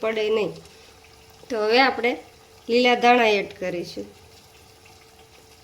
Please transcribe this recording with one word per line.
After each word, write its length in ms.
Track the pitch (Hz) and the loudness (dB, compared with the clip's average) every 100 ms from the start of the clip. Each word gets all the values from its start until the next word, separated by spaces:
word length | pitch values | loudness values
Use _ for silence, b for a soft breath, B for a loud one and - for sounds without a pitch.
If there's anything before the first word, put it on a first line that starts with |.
પડે 240 | 220 220 214 220 | -6 -2 -2 -2
નહીં. 140 | 170 160 - B B B B B - - - | -2 -8 -20 B B B B B -20 -20 -10
તો 60 | 226 | -4
હવે 160 | 214 247 | 2 4
આપણે 300 | 262 247 240 294 - - - - - | 2 0 -4 -4 -12 -20 -20 -20 -2
લીલા 300 | 240 247 240 | 2 2 4
ધાણા 280 | 240 240 220 202 | 4 4 4 0
એડ 100 | 175 - | -4 -10
કરીશું 480 | 180 175 165 202 202 - - - - - - - - - - - - - - - | -8 -8 -10 -14 -16 -20 -20 -20 -20 -20 -20 -20 -20 -20 -20 -20 -20 -20 -20 -20